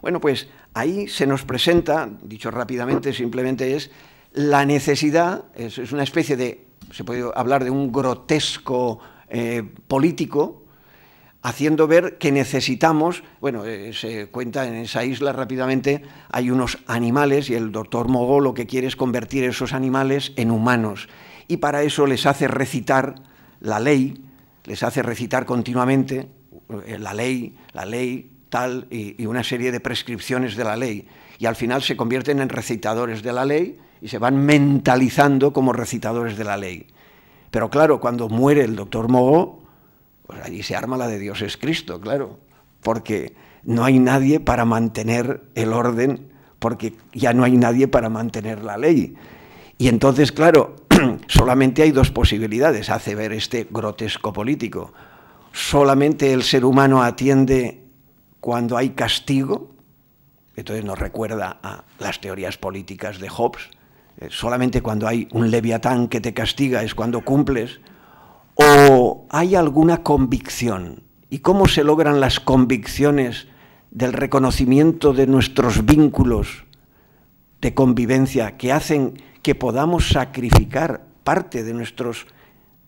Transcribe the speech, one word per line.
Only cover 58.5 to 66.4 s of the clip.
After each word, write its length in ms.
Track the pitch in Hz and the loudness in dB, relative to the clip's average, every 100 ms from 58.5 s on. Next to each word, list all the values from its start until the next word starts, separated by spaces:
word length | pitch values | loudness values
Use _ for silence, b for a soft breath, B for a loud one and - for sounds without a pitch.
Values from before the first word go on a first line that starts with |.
| 120 120 120 | -2 -2 0
hay 140 | 131 | -2
castigo, 800 | - 117 - - 135 135 208 - _ _ _ _ _ _ _ _ - | -2 -4 -4 0 0 0 -4 -6 _ _ _ _ _ _ _ _ -16
entonces 300 | - 107 104 | -10 -8 -8
nos 140 | 95 | -6
recuerda 600 | 104 - 107 110 95 - | -8 -6 -6 -4 -6 -8
a 220 | 98 98 - _ | -14 -16 -20 _
las 220 | 101 95 | -10 -8
teorías 360 | 101 95 90 - | -10 -8 -8 -8
políticas 640 | 98 95 90 95 104 95 | -10 -10 -14 -12 -12 -10
de 100 | 92 | -14
Hobbes, 400 | 87 120 - - b b b b - | -2 -4 -4 -20 b b b b -18
eh, 100 | - | -14
solamente 520 | - 113 123 127 120 | -8 -4 0 0 0
cuando 260 | 110 107 110 | -2 -4 -2
hay 200 | 117 - | -4 -4
un 200 | 113 117 | -2 0
leviatán 560 | 117 113 113 123 127 120 | 0 0 -2 0 0 0
que 140 | 117 | -2
te 120 | 117 | -4
castiga 500 | 98 | -4